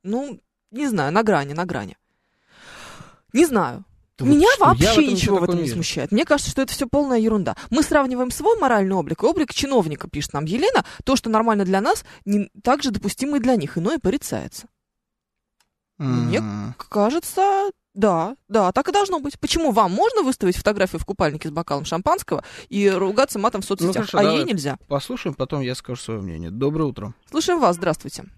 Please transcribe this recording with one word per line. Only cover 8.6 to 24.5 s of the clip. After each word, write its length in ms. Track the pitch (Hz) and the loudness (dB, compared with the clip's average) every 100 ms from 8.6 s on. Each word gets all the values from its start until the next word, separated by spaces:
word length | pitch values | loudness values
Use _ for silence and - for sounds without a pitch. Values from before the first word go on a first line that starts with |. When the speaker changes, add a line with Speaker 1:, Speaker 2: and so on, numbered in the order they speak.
| 277 220 190 190 | 2 2 2 0
Speaker 1:
облик 280 | 147 160 | -2 0
и 20 | 240 | 0
облик 260 | 339 277 | 0 -2
чиновника, 540 | - 277 262 156 147 - | -4 0 0 0 -6 -8
пишет 260 | 147 - | -8 -6
нам 120 | 143 156 | -6 -4
Елена. 400 | 220 392 508 - - | 0 2 2 -2 -8
То, 120 | - 262 | 0 0
что 140 | 226 | 2
нормально 340 | 220 226 208 185 | 0 2 2 2
для 160 | 190 | 2
нас, 240 | 247 440 - - - | 2 -2 -4 -14 -2
не 240 | 208 - - | -2 -2 -4
так 200 | - 285 | 0 0
же 80 | 294 | 0
допустимо 460 | 202 202 - 269 285 | -4 -6 -4 -2 0
и 20 | |
для 160 | 233 240 | 2 2
них. 240 | 143 - | 0 -4
Иное 180 | 180 311 | -2 0
порицается. 720 | 185 277 - - - - - _ _ _ _ _ _ _ _ _ _ _ _ _ | -2 -2 -6 -8 -8 -14 -20 _ _ _ _ _ _ _ _ _ _ _ _ _
Мне 420 | 139 127 - 214 | -2 0 2 0
Speaker 2:
М. 360 | 214 208 156 123 | -2 -6 -8 -12
Speaker 1:
кажется, 920 | - 208 208 311 - - 392 392 403 - _ | -6 0 2 0 -4 0 2 2 -2 -6 _
да, 420 | 196 208 165 175 269 _ | 0 2 2 -2 -8 _
да, 220 | 214 185 | 2 2
так 160 | 254 285 | 2 0
и 20 | |
должно 280 | 403 392 339 | 0 0 -2
быть. 200 | 277 - | -6 -6
Почему 320 | 302 330 320 | -4 0 2
вам 200 | 214 190 | 4 2
можно 300 | 202 427 466 | 2 2 2
выставить 340 | 277 254 185 180 | 0 0 0 0
фотографию 420 | - 208 185 165 | -2 0 -2 -2
в 60 | - | -8
купальнике 420 | 196 165 156 160 | -2 -2 -2 -8
с 40 | |
бокалом 340 | 151 165 143 156 | -8 -4 -4 -2
шампанского 580 | 165 240 370 - - - - - | -2 0 -2 -2 -6 -6 -20 -6
и 220 | 202 202 | 2 2
ругаться 500 | 185 190 214 277 214 | 4 2 2 0 0
матом 220 | 214 208 | -2 -2
в 20 | |
Speaker 2:
Ну, 40 | - | -6
Speaker 1:
соцсетях, 240 | 196 170 190 214 | -2 0 -2 -2
Speaker 2:
хорошо, 100 | 202 | 2
Speaker 1:
а 60 | |
Speaker 2:
давай 140 | 196 - | 2 2
Speaker 1:
ей 40 | |
нельзя? 320 | - | 0